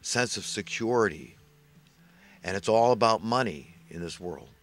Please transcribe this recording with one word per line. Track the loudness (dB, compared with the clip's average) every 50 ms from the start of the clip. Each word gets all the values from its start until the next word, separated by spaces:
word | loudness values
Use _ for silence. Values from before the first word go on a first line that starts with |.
| _
sense | -2 0 0 0 0 -2
of | -8 -8
security. | -6 -6 -6 -6 -6 -6 -4 -2 0 2 2 2 2 0 -4 -14 -18 -20 -20 -20 _ _ _ _ _ _ -20 _ _ _ _ -20 _ _ _ _ -20 -20 -12 -8
And | -6 -6
it's | -4 0 2
all | 4 6 6 6 4
about | 4 4 4 4 2 0
money | 0 0 0 0 0 -4 -8 -14 -18 -20 -20 -20 -16
in | -12 -10
this | -8 -8 -10 -10
world. | -10 -10 -10 -10 -14 -20 -20 _